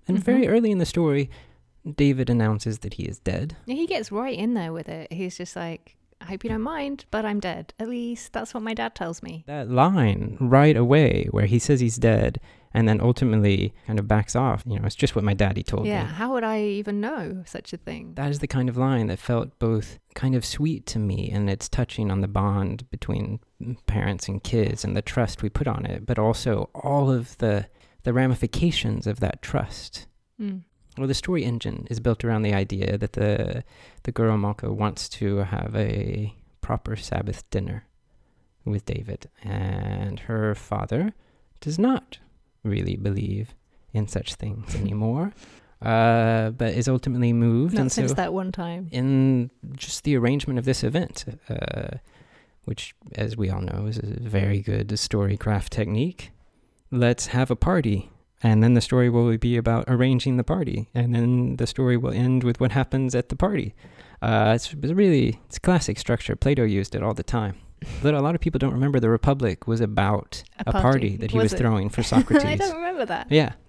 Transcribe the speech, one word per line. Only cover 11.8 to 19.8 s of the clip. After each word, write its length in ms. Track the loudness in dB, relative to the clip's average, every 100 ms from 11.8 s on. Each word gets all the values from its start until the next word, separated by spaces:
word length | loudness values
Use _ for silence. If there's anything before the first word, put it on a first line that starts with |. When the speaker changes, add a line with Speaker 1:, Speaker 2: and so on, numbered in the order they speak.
Speaker 1:
he's 160 | 2 4
dead 440 | 4 4 2 -2 -10 -18 _
and 140 | 2 4
then 120 | 4
ultimately 720 | 4 2 2 4 4 4 0 -4 -4
kind 120 | -2
of 100 | 2
backs 260 | 2 2
off, 280 | 0 2 0 -2
you 120 | -2
know, 80 | -2
"It's 80 | 0
just 180 | 0
what 100 | 0
my 100 | 0
daddy 280 | 2 2 0
told 240 | -2 -2 -2
Speaker 2:
Yeah, 180 | -2
Speaker 1:
me." 60 | -4
Speaker 2:
how 220 | -4 -4
would 120 | -2
I 180 | -2 -2
even 380 | -2 -4 -4 -4
know 420 | -4 -6 -8 -10 -10
such 260 | -14 -12
a 40 | -14
thing? 380 | -12 -12 -12
Speaker 1:
That 160 | -6 -4
is 80 | -2
the 80 | -2
kind 220 | 0 0
of 80 | 0
line 320 | 0 2 0
that 100 | -4
felt 380 | -2 -2 -2 -2
both 400 | 0 0